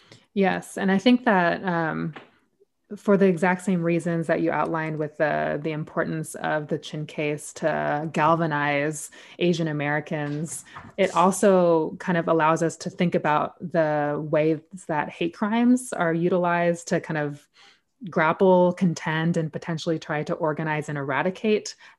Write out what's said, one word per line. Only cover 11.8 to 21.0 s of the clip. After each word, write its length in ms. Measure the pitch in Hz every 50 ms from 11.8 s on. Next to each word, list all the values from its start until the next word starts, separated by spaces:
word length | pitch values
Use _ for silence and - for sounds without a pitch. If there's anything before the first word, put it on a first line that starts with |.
| 156 - - -
kind 180 | - - 180
of 120 | 165 165 175
allows 340 | 165 160 156 156 165 160 170
us 140 | 160 -
to 120 | - - 180
think 240 | - - 185 175 -
about 420 | 175 - 156 151 151 151 - - -
the 680 | - 160 - 170 160 151 151 151 147 147 147 147 151 151
ways 300 | 160 156 151 160 160 151 - _ - 185 -
that 220 | - 165 147 - 175
hate 240 | - - 202 170 -
crimes 580 | - 220 202 220 233 240 240 247 247 254 -
are 220 | - - 175 165 165
utilized 760 | 170 170 180 190 180 180 175 170 175 170 175 170 170 -
to 140 | - 180 165
kind 160 | - - 165
of 280 | 156 147 147 143 139 _ _ _ _ - - _ _ _ _ _ _ 262 180
grapple, 640 | - - 160 156 170 - 202 185 185 180 180 180 180
contend, 640 | - 190 175 160 - - 170 156 160 165 170 170
and 160 | 170 160 151
potentially 480 | - - - - 170 151 - 180 160 156
try 240 | - - 156 147 151
to 100 | - 175
organize 520 | - 170 156 151 151 160 156 151 151 147
and 100 | - 151
eradicate 800 | 147